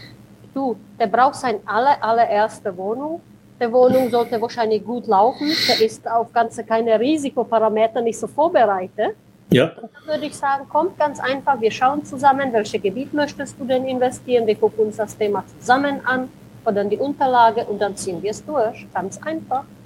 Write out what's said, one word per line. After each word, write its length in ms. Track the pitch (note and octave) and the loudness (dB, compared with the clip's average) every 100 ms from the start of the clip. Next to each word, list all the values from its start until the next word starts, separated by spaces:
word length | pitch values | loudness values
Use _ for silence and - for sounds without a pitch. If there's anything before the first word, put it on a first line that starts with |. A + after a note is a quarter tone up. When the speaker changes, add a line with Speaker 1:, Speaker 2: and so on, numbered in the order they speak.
| - - - - - | -14 -20 -20 -20 -14
Speaker 1:
Du, 220 | - C4+ - - - | -6 -6 -6 -12 -4
der 60 | A3+ | 0
braucht 300 | A#3 C4 C#4+ | 4 2 2
seine 240 | B3+ G#3+ | -4 -4
aller-, 320 | - G#3 C4 C#4+ | -2 0 2 0
allererste 720 | G#3+ A#3 A#3 G#3 G#3+ - G#3+ F3+ | 0 2 2 2 0 -2 -10 -8
Wohnung. 460 | F#3+ A#3 D4+ E4 - - _ - | -8 -6 -6 -10 -12 -20 _ -6
Die 140 | A#3+ | 0
Wohnung 380 | B3 B3+ C4 B3+ | 4 6 4 2
sollte 280 | A#3+ A#3 A#3 | 0 -2 -2
wahrscheinlich 460 | A#3 B3 A3 G#3+ | -4 -2 0 0
gut 220 | G3 A#3+ A3+ | -2 -8 0
laufen. 440 | F#3+ A3 C4 D4 D#4+ - | 4 4 2 -2 -2 0
Der 140 | A#3 | 2
ist 260 | A3 G#3+ - | 2 0 -2
auf 240 | A#3 A#3 | -2 0
ganze 320 | A#3+ A3+ A#3 | 0 -2 -4
keine 380 | A3 A3+ A#3 A3 | -2 -2 2 2
Risikoparameter 1040 | B3 D#4 C#4 - A3+ A3+ A3 G#3+ A3+ B3+ | 2 0 -2 -4 0 2 2 2 0 0
nicht 160 | A#3 A3 | -4 -4
so 80 | A3 | -8
vorbereitet. 880 | - D#4+ D#4+ A3+ F#3+ F#3 - A#3 A4 _ _ _ | 0 2 4 4 2 -4 -4 -4 -4 _ _ _
Speaker 2:
Ja. 180 | B2 D#3+ | 4 4
Speaker 1:
Und 200 | - A3 | -2 -20
dann 120 | - - | -18 -6
würde 200 | D4+ D4 | -6 -6
ich 80 | |
sagen, 340 | - C#4+ C#4 C4+ | -4 -2 -2 -2
kommt 300 | D4+ F4 - | 0 0 0
ganz 220 | D4+ C#4 | -2 -2
einfach, 380 | B3 C4+ C#4 C4 | -4 -4 -2 0
wir 120 | A3 | 0
schauen 340 | G#3+ B3+ D4 | 2 0 0
zusammen, 480 | D4 C#4 C#4 C4+ C4+ | -6 0 2 2 2
welches 300 | A3+ G#3 G#3 | 0 -2 -2
Gebiet 320 | G3+ G3+ C#4 | -4 -4 -6
möchtest 440 | D4 D4 - C#4 - | -2 -2 -4 -12 -10
du 60 | |
denn 220 | B3+ B3+ C4 | -2 -2 0
investieren? 600 | B3+ B3 - - B3 A3+ | 0 -2 -2 0 2 2
Wir 100 | G#3 | 2
gucken 280 | G#3+ G#3+ | 0 2
uns 140 | G#3+ G#3+ | -2 -2
das 180 | G#3 - | -8 -4
Thema 260 | G#3+ G3+ - - | -2 -2 -6 -14
zusammen 420 | - B3+ C#4+ C4+ | 2 2 2 -2
an, 240 | A#3+ B3+ C4 - - - | -2 -2 -4 -12 -20 -6
fordern 260 | - G3+ G3+ | -2 0 0
die 80 | G3+ | -2
Unterlage 640 | C#4 C#4+ C4+ B3 A#3 A3 | -2 0 2 6 6 4
und 160 | - G#3 | -4 -2
dann 160 | G3+ G3 | -2 -4
ziehen 260 | F#3+ F3 | -8 -6
wir 100 | G3 | -6
es 120 | G#3 | -8
durch. 420 | - D4+ A3 A#3+ - | -6 -2 -2 -2 -10
Ganz 260 | G3 F#3+ - | -8 -8 -8
einfach. 420 | D4+ D#4+ - C4 C#4 - | -8 -8 -6 -6 -6 -20